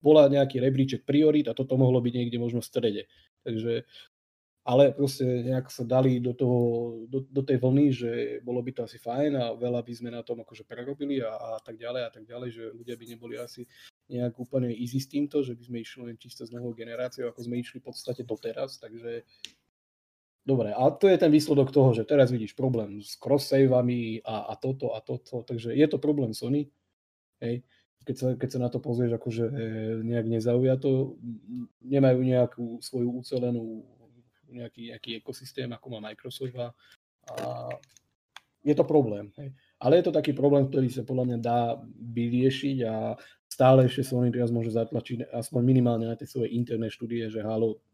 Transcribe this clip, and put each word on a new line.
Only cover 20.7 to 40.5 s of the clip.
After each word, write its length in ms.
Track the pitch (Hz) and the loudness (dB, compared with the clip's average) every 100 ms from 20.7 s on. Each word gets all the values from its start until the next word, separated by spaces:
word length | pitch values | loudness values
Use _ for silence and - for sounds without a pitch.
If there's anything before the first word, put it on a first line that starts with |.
a 120 | 104 135 - | 2 2 4
to 160 | 196 | 4
je 80 | 185 | 6
ten 120 | 175 | 6
výsledok 440 | 151 151 139 135 147 | 4 4 2 4 6
toho, 160 | 131 | 6
že 160 | 113 110 | 4 2
teraz 240 | 147 127 | 4 4
vidíš 240 | 123 110 - | 4 -4 -4
problém 480 | 131 117 104 101 | -2 -2 -4 -10
s 160 | 101 - | -14 -14
cross-saveami 1040 | - 143 139 135 135 127 123 123 113 110 | 0 0 4 4 6 6 2 0 -4 -6
a, 240 | - 110 - | -6 -8 -8
a 60 | 110 | -6
toto 400 | 135 135 123 110 | -6 -4 -4 -6
a 80 | |
toto, 400 | - 123 - 123 | -8 -10 -8 -12
takže 320 | 113 120 113 123 | -8 -8 -4 4
je 120 | 156 | 4
to 80 | 135 | 4
problém 320 | 147 147 123 | 0 0 -2
Sony, 400 | 107 117 143 139 _ _ _ _ _ _ _ | -4 -2 -2 -2 _ _ _ _ _ _ _
hej. 240 | 117 127 _ _ _ _ | -6 -6 _ _ _ _
Keď 120 | - 131 | -10 -4
sa, 120 | 127 123 | -2 -2
keď 140 | 131 | -4
sa 80 | 131 | -2
na 80 | 123 | -4
to 80 | 120 | -4
pozrieš 320 | - 120 123 117 | -4 0 0 0
akože, 280 | - 113 117 | -4 -4 -4
e, 160 | 139 113 110 110 113 | -4 -6 -6 -6 -4
nejak 240 | 113 120 110 | -2 -2 0
nezaujato, 920 | 117 113 120 131 131 143 131 131 - | -2 0 2 2 2 2 0 -2 -6
m-, 480 | 120 113 101 123 120 _ | -14 -14 -12 -12 -12 _
nemajú 360 | 127 139 135 127 | -2 2 4 4
nejakú 460 | 127 127 123 - 120 113 | 2 2 2 0 -10 -8
svoju 240 | - 131 120 | -8 -4 -4
ucelenú, 760 | 123 120 131 123 120 113 110 - _ _ 120 _ _ _ | -4 -6 -4 -2 -4 -6 -12 -16 _ _ _ _ _ _
nejaký, 400 | 123 117 - 117 | -16 -16 -14 -18
nejaký 160 | 117 - 113 | -16 -12 -12
ekosystém, 540 | - 127 131 - 123 | -10 -14 -14 -10 -10
ako 260 | 113 - 113 | -10 -12 -14
má 140 | 107 | -12
Microsoft 420 | 110 131 - 131 123 | -14 -16 -10 -10 -8
a, 100 | 120 - _ _ _ _ - | -10 -10 _ _ _ _ -16
a 400 | 123 127 123 123 123 _ _ _ _ _ - _ _ | -10 -10 -10 -10 -12 _ _ _ _ _ -20 _ _
je 160 | 143 147 | 0 2
to 80 | |
problém, 480 | 160 156 123 104 104 - | 6 4 4 -2 -10 -14
hej. 160 | 139 135 _ _ | -14 -16 _ _
Ale 180 | 127 165 | 4 6
je 80 | 175 | 6
to 80 | |
taký 220 | 156 147 - | 2 0 2
problém, 320 | 139 | 4